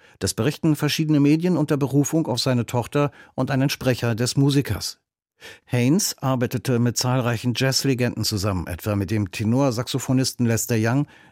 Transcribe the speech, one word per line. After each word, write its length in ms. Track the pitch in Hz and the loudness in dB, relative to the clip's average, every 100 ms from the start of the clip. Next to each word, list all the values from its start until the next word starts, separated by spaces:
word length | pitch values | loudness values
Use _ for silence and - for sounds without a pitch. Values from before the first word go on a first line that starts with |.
| - - | -20 -8
Das 160 | 98 | -6
berichten 400 | - 123 - 160 | -2 -2 0 0
verschiedene 460 | 151 147 - 151 147 | 2 0 0 2 4
Medien 360 | 143 160 180 151 | 4 4 2 0
unter 200 | 151 143 | 0 0
Berufung 500 | 135 139 143 160 151 | 2 2 2 0 -2
auf 140 | 120 | -2
seine 260 | 139 123 113 | 0 0 0
Tochter 460 | 123 - 147 143 - - - | -2 -2 0 0 -4 -12 -6
und 160 | 127 | -2
einen 180 | 131 147 | 0 0
Sprecher 460 | - 127 120 120 110 | 0 -2 0 0 0
des 200 | 123 139 | 0 2
Musikers. 600 | 139 139 - 92 - - _ _ _ _ - - - | 2 2 0 -4 -6 -12 _ _ _ _ -20 -20 -4
Haynes 500 | 120 123 190 - - | 0 2 2 0 -4
arbeitete 600 | 131 127 120 127 - 117 | -2 0 -2 -2 0 2
mit 180 | 120 - | 2 0
zahlreichen 580 | 127 131 120 113 123 117 | 0 0 0 -2 -2 0
Jazzlegenden 680 | 135 131 135 123 120 - | 0 0 0 0 -2 -2
zusammen, 460 | 104 104 104 92 - | -4 -2 -2 -2 -4
etwa 260 | 80 107 | -6 -2
mit 160 | 101 95 | -2 0
dem 220 | 110 95 | -2 -2
Tenorsaxophonisten 1120 | - 107 127 139 113 - 131 - 131 127 - 117 | -2 0 2 2 0 -4 -4 0 0 0 0 0
Lester 300 | 113 - 113 | 0 0 0
Young, 300 | 113 135 147 - - | 2 0 -2 -8 -20